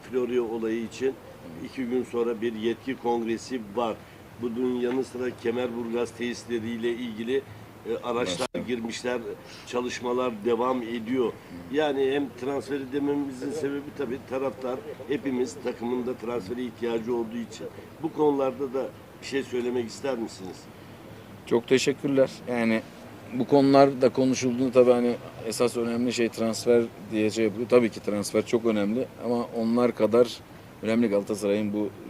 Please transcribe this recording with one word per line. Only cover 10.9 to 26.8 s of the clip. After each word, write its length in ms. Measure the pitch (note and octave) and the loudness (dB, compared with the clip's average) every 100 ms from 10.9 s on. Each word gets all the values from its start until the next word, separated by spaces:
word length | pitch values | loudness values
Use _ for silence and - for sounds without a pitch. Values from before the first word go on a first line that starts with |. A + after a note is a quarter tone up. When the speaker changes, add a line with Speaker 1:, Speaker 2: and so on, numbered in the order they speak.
| A#2+ A2 C3 A2 | -4 -2 2 0
Speaker 2:
Hı. 500 | - - E2+ - C#3+ | -2 -12 -14 -4 0
Speaker 1:
Yani 340 | D3 C#3 C3 | 2 4 2
hem 160 | C#3+ C3+ - | 2 -2 -4
transferi 520 | C3 C#3 - C#3 C3 | -4 -4 -2 -4 -2
dememizin 600 | C#3 C#3+ C#3+ C#3 B2+ C#3 | -2 0 0 -2 -4 -6
sebebi 380 | D#3 C#3 C#3+ D3 - | -2 -2 -4 -6 -6
tabii 200 | A#2+ C3+ - | -4 -4 -4
taraftar, 480 | C3 C3+ - B2+ C3 D3+ - - | -2 -2 -4 -6 -6 -8 -8 -4
hepimiz 480 | C#3+ C3+ B2 B2+ - | -2 0 0 0 -2
takımın 420 | B2 A2 A#2+ B2+ A#2+ | -6 -4 -2 -2 -2
da 80 | |
transfere 480 | B2+ A2 A#2+ F#2+ A#2+ | -4 -4 -4 -4 -6
ihtiyacı 500 | B2 G#2 A#2 A2+ A2 | -6 -4 -2 0 0
olduğu 240 | A#2+ A2 A#2+ | -2 -2 -6
için. 280 | A2 - - - - - | -8 -10 -12 -12 -16 -6
Bu 100 | D#3 | -4
konularda 600 | D#3 D3 C#3 C3 B2 C3+ | 2 4 4 2 0 -4
da 140 | C3 A#2 - - - | -2 -4 -8 -18 -16
bir 60 | - | -4
şey 160 | C3+ | -4
söylemek 460 | A#2 B2 B2 B2 A2+ | -2 -2 0 -2 -4
ister 300 | - C#3 A#2+ | -4 -4 -2
misiniz? 380 | G#2+ - F#2 D#2 - - - - - - - - - | -4 -8 -12 -12 -16 -18 -18 -18 -18 -18 -18 -12 0
Speaker 2:
Çok 220 | A#2+ - | 0 4
teşekkürler. 640 | C3 D3 B2+ C#3+ C3+ C3 - B2 | 4 4 0 2 4 2 0 -4
Yani 340 | A#2+ A2+ A2+ - - - - - | 0 2 2 -2 -14 -18 -16 -8
bu 120 | B2 A#2 | -4 4
konular 560 | C#3+ C#3 C#3 C#3 B2+ | 6 8 10 8 8
da 60 | B2+ | 4
konuşulduğunda 640 | C3 C3 B2 C3 A#2+ C3 | 4 2 2 0 2 4
tabii 180 | B2 B2 | 8 8
hani 260 | B2 A#2+ A2 - - A2+ | 8 4 0 -6 -10 -4
esas 300 | G#2+ A#2+ A#2+ | 0 2 2
önemli 360 | A#2 A#2 B2 | 0 0 0
şey 160 | A2+ A2+ | 2 0
transfer 560 | A2 A2+ G#2+ B2 A#2+ | 2 0 2 6 6